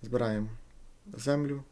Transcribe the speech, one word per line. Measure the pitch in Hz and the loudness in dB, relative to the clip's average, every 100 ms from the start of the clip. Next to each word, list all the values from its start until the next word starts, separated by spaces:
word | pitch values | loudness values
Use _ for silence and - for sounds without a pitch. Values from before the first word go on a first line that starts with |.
Збираємо | 110 123 117 107 107 110 - - - - - | 0 2 4 2 0 -4 -14 -20 -20 -20 -14
землю. | 202 120 143 143 139 135 | -6 2 4 2 -2 -8